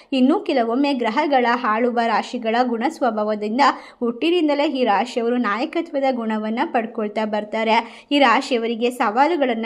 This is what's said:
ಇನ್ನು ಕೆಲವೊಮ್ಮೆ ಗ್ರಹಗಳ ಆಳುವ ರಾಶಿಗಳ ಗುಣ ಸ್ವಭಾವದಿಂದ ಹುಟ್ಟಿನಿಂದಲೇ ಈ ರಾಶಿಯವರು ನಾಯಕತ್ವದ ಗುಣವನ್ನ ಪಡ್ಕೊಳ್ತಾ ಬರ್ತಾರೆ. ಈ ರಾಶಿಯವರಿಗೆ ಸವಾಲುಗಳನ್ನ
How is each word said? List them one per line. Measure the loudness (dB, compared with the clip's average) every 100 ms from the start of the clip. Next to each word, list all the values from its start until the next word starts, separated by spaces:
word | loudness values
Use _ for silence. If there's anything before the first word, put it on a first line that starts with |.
| -4
ಇನ್ನು | 2 4 4
ಕೆಲವೊಮ್ಮೆ | 2 0 0 0 0
ಗ್ರಹಗಳ | 0 0 0 2 2 2 0
ಆಳುವ | 0 0 0 0 0
ರಾಶಿಗಳ | 0 -2 -6 -2 0
ಗುಣ | 0 0 -2
ಸ್ವಭಾವದಿಂದ | 0 -2 0 -2 -2 -2 2 2 2 -8 -6
ಹುಟ್ಟಿನಿಂದಲೇ | -4 -2 0 2 2 0 0
ಈ | 0
ರಾಶಿಯವರು | 2 2 0 -2 -2 0
ನಾಯಕತ್ವದ | -2 -2 -4 -4 -4 -2 -2
ಗುಣವನ್ನ | -2 -2 -4 -4 -4 -2
ಪಡ್ಕೊಳ್ತಾ | -2 -4 -4 -6 -4 -4
ಬರ್ತಾರೆ. | -4 -4 -4 2 2 0 -12 -2
ಈ | 4
ರಾಶಿಯವರಿಗೆ | 6 4 2 -2 -2 -2 -2
ಸವಾಲುಗಳನ್ನ | 0 -2 2 2 2 0 0